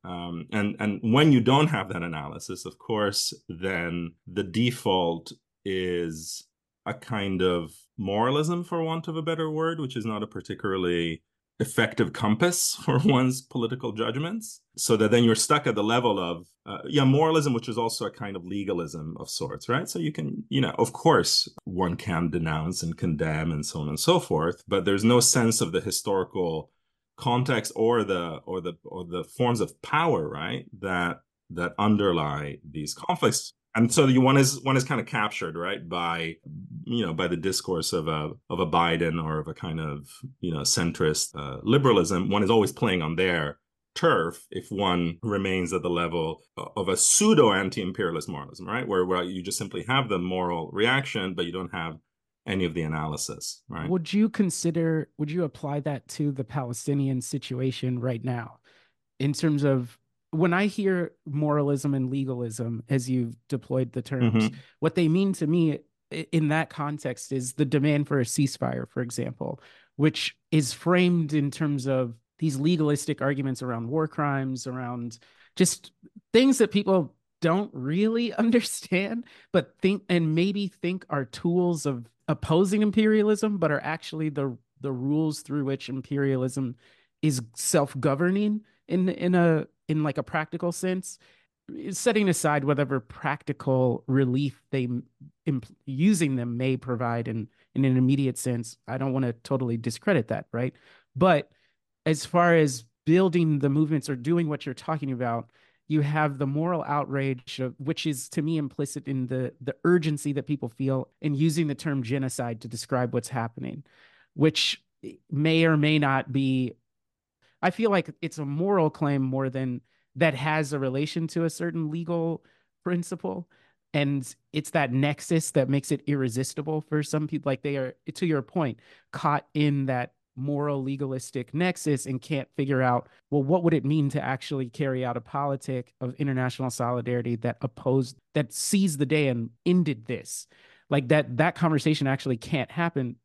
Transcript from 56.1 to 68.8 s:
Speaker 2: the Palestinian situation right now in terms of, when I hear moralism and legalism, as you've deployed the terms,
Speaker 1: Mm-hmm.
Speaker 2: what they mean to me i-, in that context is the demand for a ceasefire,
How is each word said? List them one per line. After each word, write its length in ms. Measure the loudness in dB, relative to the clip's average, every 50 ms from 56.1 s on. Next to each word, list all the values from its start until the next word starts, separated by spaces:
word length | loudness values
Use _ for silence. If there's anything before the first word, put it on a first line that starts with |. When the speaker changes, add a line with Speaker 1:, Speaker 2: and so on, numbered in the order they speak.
| -6 -2 -2 -2
Speaker 2:
the 140 | -2 -4 -8
Palestinian 760 | -6 -4 -6 -4 -4 -8 -6 -4 -2 0 0 0 0 -2 -2
situation 800 | -4 -6 -8 -8 -6 -6 -6 -2 -2 -2 -2 -2 -4 -4 -2 -2
right 240 | -2 -4 -4 -4 -4
now 360 | -4 -6 -4 -6 -10 -16 _ _ _ _ _ _ _ _ _ _ _ _ _
in 140 | -2 -2 -2
terms 300 | 0 0 0 2 2 2
of, 360 | 2 2 2 0 -4 -10 _ _ _ _ _ _ _
when 220 | 0 2 2 2 4
I 120 | 2 2
hear 480 | 0 0 0 0 0 2 0 -2 -4 _ _ _
moralism 680 | -6 -4 -2 0 2 2 2 2 2 0 0 0 0 0
and 180 | 0 0 -2
legalism, 720 | -2 -4 -4 -4 -4 -4 -6 -6 -6 -6 -4 -4 -4 -6 -2 _
as 200 | 0 0 0 0
you've 260 | 0 0 0 -2 -6 _ _ _
deployed 460 | -6 -6 -4 -2 -2 -2 -2 -2 -4
the 80 | -8
terms, 420 | -6 -4 -2 2 2 4 4 4 2
Speaker 1:
Mm-hmm. 120 | 2 0 -6 -20 _ _ _
Speaker 2:
what 160 | -2 0 2
they 120 | 2 2 4
mean 240 | 4 4 2 2 0
to 140 | 0 0 2
me 320 | 2 4 4 2 2 -2 -6 _ _ _ _ _ -10
i-, 140 | -10 -8 _
in 180 | 0 2 2 2
that 200 | 2 0 0 -2
context 600 | -4 -6 -6 -6 -6 -6 -6 -6 -6 -6 -8 -6
is 220 | -6 -4 -4 -6 -2
the 120 | -2 0
demand 420 | 2 2 2 4 4 2 2 2 2
for 100 | 2 0
a 60 | 0
ceasefire, 640 | 0 2 0 0 0 0 -2 -2 -2 -2 -4